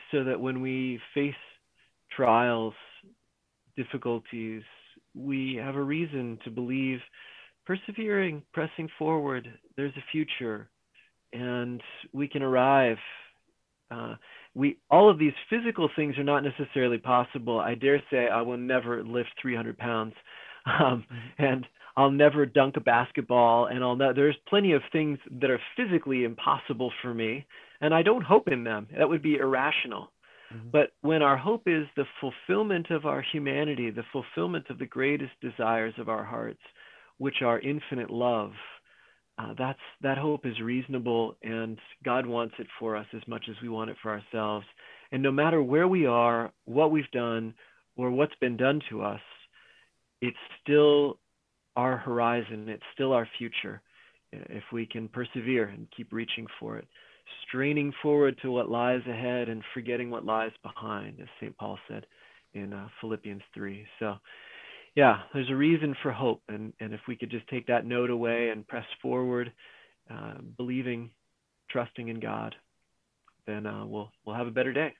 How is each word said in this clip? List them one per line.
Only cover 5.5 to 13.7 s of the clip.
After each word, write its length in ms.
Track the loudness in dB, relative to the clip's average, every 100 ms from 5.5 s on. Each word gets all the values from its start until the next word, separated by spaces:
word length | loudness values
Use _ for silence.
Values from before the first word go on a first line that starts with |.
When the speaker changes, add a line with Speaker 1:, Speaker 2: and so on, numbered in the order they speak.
| -6
Speaker 1:
have 140 | -6 -4
a 60 |
reason 560 | -2 -2 -4 -4 -6 -8
to 60 | -10
believe, 480 | -6 -4 -2 -2 -2 -8 -20 -20 -20 -20 _ -6
persevering, 760 | -6 -6 -6 -2 0 0 -2 -6
pressing 360 | -4 -4 -4 -10 -4
forward, 500 | 0 0 0 -4 -8 -16 _ -6
there's 200 | -6 -6
a 80 | -6
future, 560 | -4 -4 -4 -6 -6 -10 _ _ _ _ _ _
and 480 | -10 -6 -4 -6 -8 -12 -18 -10
we 160 | -6 -4
can 140 | -2
arrive. 560 | 2 6 6 8 6 2 -6 -16 -20 _ _ _ _